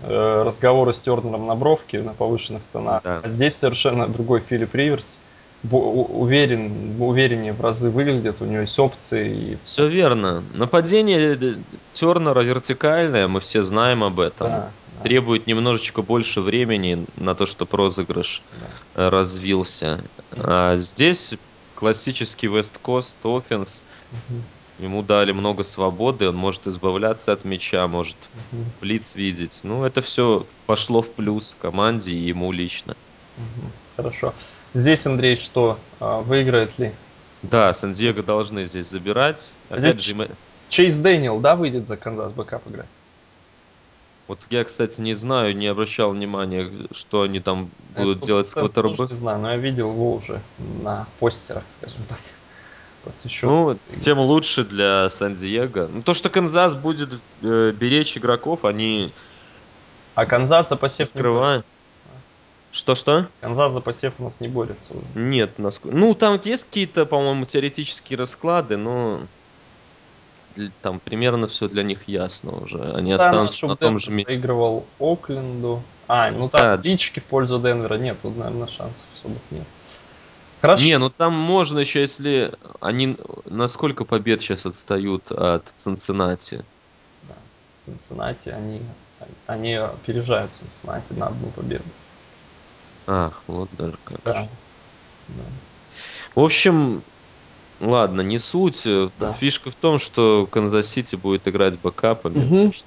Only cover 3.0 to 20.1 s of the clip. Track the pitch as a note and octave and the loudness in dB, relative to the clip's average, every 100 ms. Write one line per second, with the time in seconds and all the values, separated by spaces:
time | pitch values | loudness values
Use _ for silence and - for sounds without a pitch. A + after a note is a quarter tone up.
3 | F2+ E2+ A2 A#2 C#3+ - C3+ A#2+ C#3 A#2+ | -2 -6 -4 0 0 2 0 2 0 0
4 | A2 A2+ A#2 A#2+ - A#2+ A2 B2+ D3 C3+ | 0 -2 0 0 0 -2 -2 0 0 0
5 | - - - - - - A#2 B2+ G#2+ A#2+ | -4 -18 -20 -20 -20 -12 0 2 2 0
6 | B2 A2+ A#2+ C#3 C#3+ A#2 G#2+ G#2 G#2 G#2+ | 0 0 2 4 4 2 -2 -6 -6 -2
7 | A#2+ B2+ C3 A#2 G#2+ A2 A#2+ A2+ A#2+ A#2 | 2 4 4 2 -4 -2 -2 0 0 2
8 | C#3+ C3 A2 G#2 G#2+ G#2+ G#2 - C3 - | 2 0 -2 -4 -4 -4 0 2 2 0
9 | - A2 G#2+ G#2+ A2 - - - D3+ F3 | -4 -2 -2 -4 -6 -8 -6 0 2 4
10 | D#3+ A#2 G2 E2+ F2 A#1+ A#2+ F3 E3 G#3+ | 4 4 2 -2 -4 -4 2 2 4 4
11 | G#3+ F3 D3+ C3+ B2+ G#2 - - - - | 4 4 4 2 0 -2 -10 -18 -14 0
12 | E3 F3 D#3 B2+ A#2+ B2+ - B2+ D3+ D#3+ | 4 4 4 4 4 0 -2 0 2 4
13 | E3 B2 F#2+ F#2+ - A2 F#2+ G#2 B2 B2 | 4 2 2 0 0 0 2 4 4 4
14 | G2+ F2+ E2 - D#2 G#2+ G2+ - - - | 2 2 0 0 -2 -2 -6 -12 -20 -6
15 | A#2 B2+ A#2 A2+ A2 A2 A#2+ A2+ - - | 2 2 4 0 2 0 2 0 -2 -4
16 | G2 A#2 A2+ - F#2+ A#2 A#2+ G#2+ F#2 F2 | 0 0 0 -2 0 0 2 0 0 -2
17 | E2+ - F#2 F2+ G2 - F2+ G2+ G2 F2+ | -4 -4 -2 0 -2 -4 -2 0 0 0
18 | E2+ E2+ F2 - - A#1 A1+ - - - | -4 -4 -4 -6 -12 -18 -16 -18 -8 0
19 | F#2 F#2+ F#2 F#2 F#2+ F#2+ F#2 - D#2 D#2+ | 2 4 2 -2 -2 0 -2 -4 -4 -4
20 | F2+ | -8